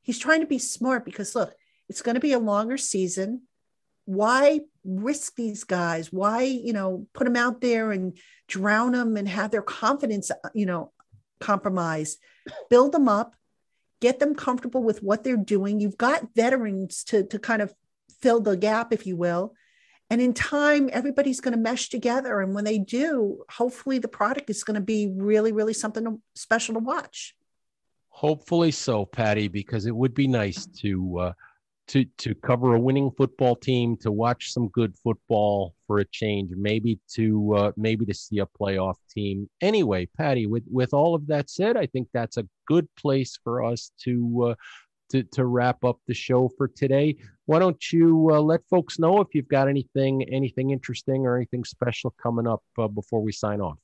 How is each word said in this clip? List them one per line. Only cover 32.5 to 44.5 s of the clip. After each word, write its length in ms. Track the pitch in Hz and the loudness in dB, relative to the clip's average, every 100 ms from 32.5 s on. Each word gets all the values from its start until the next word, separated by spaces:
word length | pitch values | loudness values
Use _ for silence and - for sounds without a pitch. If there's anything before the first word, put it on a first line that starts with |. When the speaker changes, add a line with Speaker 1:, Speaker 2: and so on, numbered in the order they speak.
| 123 127 | 2 4
Speaker 2:
a 60 | 117 | 4
winning 320 | 127 139 139 | 4 2 0
football 440 | - 131 - 127 | 0 -2 2 0
team, 400 | 117 - 127 120 113 | 2 0 0 0 -2
to 140 | 113 | -2
watch 400 | 104 117 123 - | 0 0 -2 -4
some 180 | 120 113 | -4 -2
good 280 | 123 110 - | 0 0 0
football 800 | 120 107 _ 110 104 101 92 _ | -4 -4 _ 2 2 0 -4 _
for 140 | - 104 | -2 0
a 60 | |
change, 440 | 98 - 107 101 95 | 0 -4 -2 -2 -4
maybe 440 | 90 104 110 117 107 _ | -4 -2 0 0 -4 _
to, 400 | - 110 107 104 | -2 2 2 2
uh, 180 | 104 101 104 | 2 2 0
maybe 300 | 110 110 110 | -2 0 -2
to 80 | |
see 240 | 95 - 104 | -6 -4 -4
a 80 | 98 | -4
playoff 480 | _ 101 95 95 90 _ | _ -4 -2 -2 -6 _
team. 340 | - 101 98 104 _ | -6 -4 -6 -8 _
Anyway, 460 | 185 214 131 92 87 - | 0 2 2 0 -2 -4
Patty, 300 | 156 127 107 | 0 0 0
with, 160 | 117 - | -4 -2
with 240 | 127 127 | -2 0
all 180 | 143 165 | 2 2
of 140 | 165 147 | 0 -2
that 220 | 147 143 | -4 -4
said, 260 | - 202 240 | -2 0 0
I 80 | |
think 220 | 151 131 123 | -2 -4 -4
that's 260 | 123 113 - | -4 -4 -6
a 100 | 98 _ | -8 _
good 220 | - 165 151 | 2 2 2
place 420 | - 143 135 127 - | -4 0 0 -2 -6
for 200 | - 120 | -4 -2
us 280 | 117 117 - _ | -2 -4 -10 _
to, 420 | 127 123 120 120 | -4 -2 0 0
uh, 60 | 120 | 0